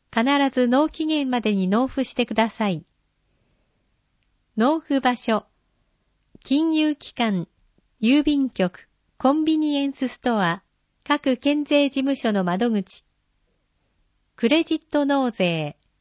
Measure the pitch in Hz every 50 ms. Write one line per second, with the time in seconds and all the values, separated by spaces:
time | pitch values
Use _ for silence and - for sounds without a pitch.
0 | _ _ - 226 226 269 285 285 277 269 - 262 247 240 240 269 311 311 - -
1 | 311 311 311 302 277 254 254 240 214 220 208 190 185 185 202 226 262 262 - 277
2 | 254 - - - 240 - 220 220 220 220 - - 220 202 175 156 - _ _ _
3 | _ _ _ _ _ _ _ _ _ _ _ _ _ _ _ _ _ _ _ _
4 | _ _ _ _ _ _ _ _ _ _ _ 214 220 277 320 320 - - 285 269
5 | - 247 247 - - - 220 208 - _ _ _ _ _ _ _ _ _ _ _
6 | _ _ _ _ _ _ - - - - 262 294 320 330 320 311 311 302 294 -
7 | - - - - 233 220 196 180 170 - _ _ _ _ _ _ _ _ _ _
8 | 214 233 269 302 285 302 294 277 269 247 - - 185 180 - - - _ _ _
9 | _ _ _ - - 262 285 311 311 320 320 311 311 302 294 277 277 277 269 -
10 | 269 240 - - - 247 233 214 185 170 165 - - _ _ _ _ _ _ _
11 | _ - 294 294 - 277 254 247 - 277 294 302 294 - 302 285 285 269 - 269
12 | 262 277 269 262 - 226 208 196 185 175 175 190 240 240 220 202 185 - - -
13 | - _ _ _ _ _ _ _ _ _ _ _ _ _ _ _ _ _ _ _
14 | _ _ _ _ _ _ _ - 233 226 285 330 320 - 320 311 - _ - 294
15 | 285 277 285 277 262 240 214 - 185 175 170 160 151 147 - _ _ _ _ _